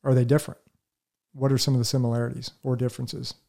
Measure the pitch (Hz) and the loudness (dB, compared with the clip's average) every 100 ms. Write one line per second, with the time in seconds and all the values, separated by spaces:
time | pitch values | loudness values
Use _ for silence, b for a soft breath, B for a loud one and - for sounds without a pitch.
0 | 143 127 120 147 - - _ _ _ _ | 4 4 4 2 0 -16 _ _ _ _
1 | _ _ _ 139 135 135 - 127 117 135 | _ _ _ -4 0 2 2 2 2 0
2 | 120 117 120 123 123 _ 135 123 123 - | 0 0 -4 -6 -12 _ -4 -2 -2 -4
3 | 127 - 127 - | -10 -8 -10 -12